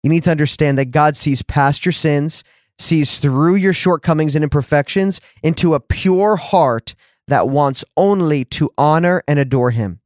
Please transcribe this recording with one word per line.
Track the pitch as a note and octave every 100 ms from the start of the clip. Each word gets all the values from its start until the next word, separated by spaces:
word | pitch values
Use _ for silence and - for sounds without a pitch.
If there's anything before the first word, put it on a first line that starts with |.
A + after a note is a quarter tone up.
You | C#3+
need | E3+
to | F3+
understand | D#3+ D3 - D3+ C3+
that | C3+
God | D3+ D3+ C#3+
sees | D3+ C3+
past | - D3 C#3 C#3+ F3+
your |
sins, | - D#3+ C#3+ D3+ - - _ _ -
sees | - D#3+ C#3+ -
through | C#3+ C3 D#3+
your | G3 F#3+
shortcomings | F3+ F#3 E3 - D#3 D#3
and | D3
imperfections | D3+ D3 B2+ D3 C#3 G3 G3 F#3 _ _
into | D#3 D#3+ F3
a | D3
pure | _ - F#3+ F#3 G#3 G3
heart | - F#3 C#3 A2+ - - _ _ -
that | C#3 G#2
wants | C#3+ C#3 C3 - -
only | G3 G3+ E3 D3
to | B2+ - D3+ -
honor | D3 D#3+ F3 F3+ -
and | C#3+
adore | C3+ C3 B2
him. | A#2 G2+ E2+